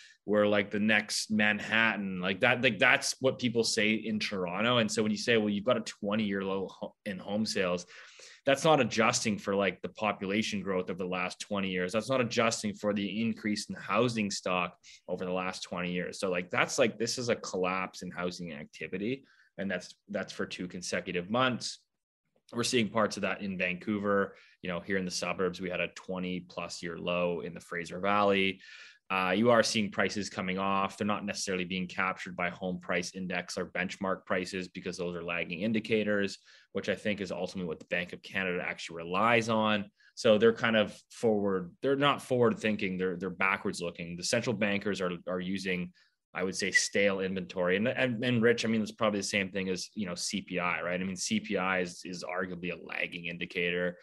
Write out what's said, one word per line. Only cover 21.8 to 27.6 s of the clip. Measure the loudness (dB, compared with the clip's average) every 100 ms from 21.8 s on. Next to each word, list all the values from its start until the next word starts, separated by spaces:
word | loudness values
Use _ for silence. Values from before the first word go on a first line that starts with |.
| _ _ _ _ _ _ _
We're | -2
seeing | 2 2 2
parts | 2 2 0
of |
that | -2 -2
in | -4 -2
Vancouver. | -2 -2 -2 0 2 2 2 -4 -20 _
You | -6
know, | -6
here | 0 0
in | 0
the |
suburbs, | -2 -4 0 0 -2
we | -6
had | -4
a | -4
twenty | -6 -8 -4 -4 -4
plus | -6 -10 -8 -8
year | -8 -6
low | -2 0 0 -2
in | -6
the |
Fraser | -10